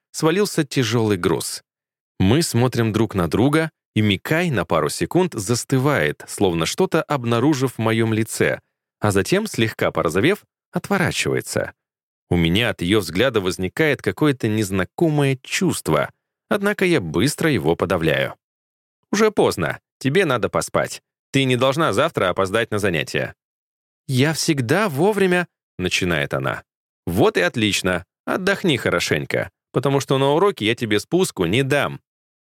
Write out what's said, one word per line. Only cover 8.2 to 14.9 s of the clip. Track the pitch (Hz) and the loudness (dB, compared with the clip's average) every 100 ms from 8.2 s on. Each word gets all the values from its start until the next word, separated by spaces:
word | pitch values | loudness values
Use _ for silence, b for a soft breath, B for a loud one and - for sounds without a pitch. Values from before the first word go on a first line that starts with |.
| 113 - 82 - - _ _ - | -2 0 0 0 -8 _ _ -2
а | 107 | 0
затем, | 95 95 185 220 | 2 2 0 0
слегка | - 110 - 90 | -2 -2 0 -2
порозовев, | 80 82 85 139 208 _ _ _ | 0 0 2 2 0 _ _ _
отворачивается. | 175 - 202 139 76 - 65 - - - - _ _ _ _ - | -8 -2 0 0 -2 -2 -2 -2 -4 -6 -10 _ _ _ _ -2
У | 87 | 2
меня | 82 92 117 | 2 2 0
от | 90 | -2
её | 87 107 | 0 0
взгляда | 82 85 131 113 | 0 0 2 2
возникает | 92 87 92 - 156 131 | -2 -4 -4 -2 0 0
какое-то | - - 151 131 113 | -4 0 0 0 -2
незнакомое | 107 98 98 90 | -2 -2 -2 -4